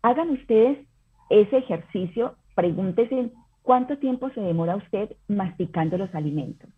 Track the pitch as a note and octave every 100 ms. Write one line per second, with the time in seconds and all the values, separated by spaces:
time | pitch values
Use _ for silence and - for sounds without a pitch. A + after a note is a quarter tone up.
0 | A#3 B3+ E4+ C4 - A3 A#3+ C#4 - _
1 | _ _ _ G#3 G#3 C4 B3+ E3 - F#3+
2 | F3+ A3 A#3+ - _ - F3 E3 F#3+ F3
3 | A#3+ C4 A#3+ - _ _ - B3+ B3+ C#4+
4 | C4+ B3+ C4 B3 F#3+ E3 E3 F#3+ - G3+
5 | G#3+ - _ G3+ F#3 - F3 E3+ D#3+ F3
6 | - D#3+ D3+ D3 - - -